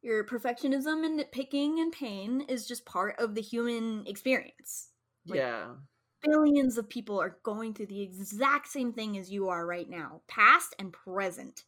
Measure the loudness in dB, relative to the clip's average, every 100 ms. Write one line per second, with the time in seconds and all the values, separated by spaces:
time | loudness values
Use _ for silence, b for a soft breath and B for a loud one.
0 | 0 0 0 -2 -2 -2 0 0 0 0
1 | 0 -2 -4 -6 -4 0 2 2 0 -2
2 | -8 -6 -2 -4 -2 -6 -6 -10 -6 -2
3 | -2 0 -2 -2 -4 -2 -2 -2 -2 -4
4 | -8 -4 0 0 0 _ -14 -14 -14 _
5 | _ _ -4 0 0 -2 -8 -12 -20 _
6 | _ _ 4 6 8 6 4 0 -4 -10
7 | -4 -2 -2 -4 -6 -4 -6 -8 -8 -8
8 | -8 -8 -10 -2 2 0 -2 -4 -4 -4
9 | -6 -6 -6 -4 -2 -2 -4 -6 -6 -10
10 | -10 -14 -10 8 10 10 6 -8 -12 -12
11 | -6 -2 -2 -4 -14 -16